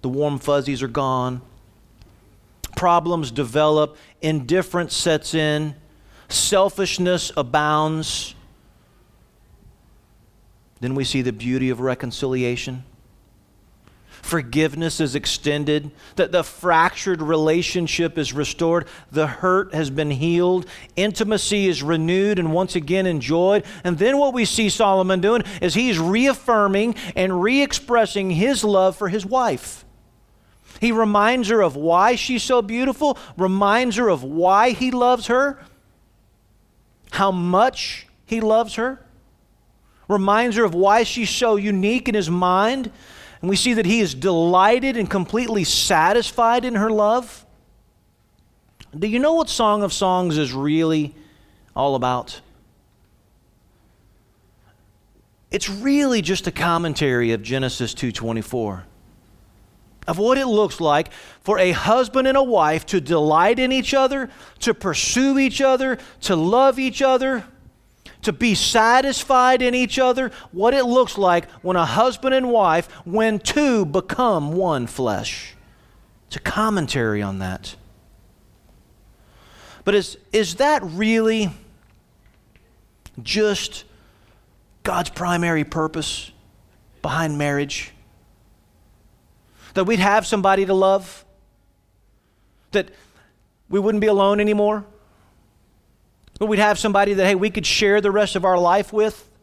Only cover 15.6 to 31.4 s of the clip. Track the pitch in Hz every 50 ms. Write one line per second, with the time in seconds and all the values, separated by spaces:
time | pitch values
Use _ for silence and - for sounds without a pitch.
15.6 | 147 143 151 151 147 147 - - - - - - 190 190 160 180 156 - - -
16.6 | - 180 170 160 165 180 - - - 196 185 160 156 151 165 156 156 156 160 170
17.6 | 175 - - 185 170 156 - - 170 165 165 165 147 120 123 143 147 - - -
18.6 | 170 165 170 175 160 - - - - _ 135 147 156 147 123 - - 185 180 190
19.6 | 202 190 - 151 160 139 135 143 156 147 143 127 151 170 170 170 175 180 185 185
20.6 | 156 - - - - - - - 190 214 202 - 226 202 220 202 - - 202 208
21.6 | 196 190 175 131 139 147 170 160 160 165 180 190 196 208 208 185 175 165 160 175
22.6 | 190 180 - 180 151 139 175 190 190 185 170 151 120 117 156 170 175 190 202 208
23.6 | - - - - - 180 175 147 190 240 277 277 285 277 247 254 226 - - -
24.6 | 220 202 - - 226 202 190 190 185 185 190 180 175 202 226 240 185 - 202 175
25.6 | - 180 - 214 247 254 214 165 165 170 190 226 254 277 262 - - - 233 214
26.6 | 208 196 190 196 214 240 226 - - 190 - - 180 190 185 180 175 220 254 277
27.6 | 285 277 - - - - 240 233 220 - - 202 190 190 175 160 202 254 277 214
28.6 | - 208 202 190 185 190 180 - 208 190 175 220 185 196 233 262 247 220 147 123
29.6 | - - - - - - _ _ _ _ _ _ _ _ _ _ _ _ _ _
30.6 | _ - - - - 240 226 220 226 214 208 208 208 220 247 254